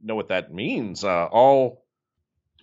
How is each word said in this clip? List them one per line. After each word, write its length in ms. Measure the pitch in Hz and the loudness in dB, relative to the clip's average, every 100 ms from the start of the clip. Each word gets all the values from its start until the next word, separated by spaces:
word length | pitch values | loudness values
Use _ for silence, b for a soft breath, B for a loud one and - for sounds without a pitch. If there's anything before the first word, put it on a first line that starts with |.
know 140 | 110 110 | -8 -6
what 140 | - | -2
that 240 | 92 85 | -4 -4
means. 500 | 85 147 240 107 82 | -8 -6 -6 -6 -6
Uh, 220 | 98 87 85 | -2 -2 0
all, 600 | 113 131 139 123 - _ _ _ _ _ _ _ _ | 4 6 4 0 -4 _ _ _ _ _ _ _ _